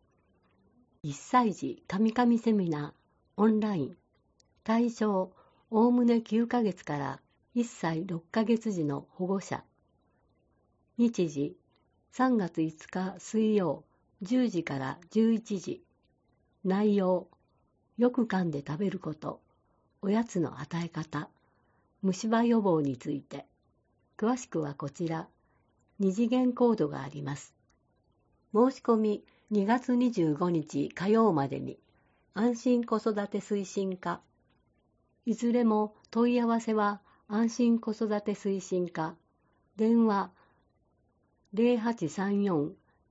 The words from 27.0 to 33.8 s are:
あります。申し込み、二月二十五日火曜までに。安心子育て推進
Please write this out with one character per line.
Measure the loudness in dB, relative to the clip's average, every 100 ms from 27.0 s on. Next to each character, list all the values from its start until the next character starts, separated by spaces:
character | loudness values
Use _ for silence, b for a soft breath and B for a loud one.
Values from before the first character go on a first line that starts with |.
あ | -10
り | -10
ま | -8 -10
す。 | -12 _ _ _ _ _ _ _ _ _ _
申 | 2 4
し | 2
込 | 2 2
み、 | 2 -2 -6 b b
二 | 0 2
月 | 2 2 2
二 | 2
十 | 2 0
五 | 2 0
日 | 0 -2 -4 -6
火 | -4 0
曜 | 4 4
ま | 4 0
で | -4
に。 | -8 -12 _ _ _ _ _
安 | -2 -2 0
心 | 0 0
子 | 0 -2
育 | -2 -2 -4
て | -6
推 | -4 -4 -4
進 | -4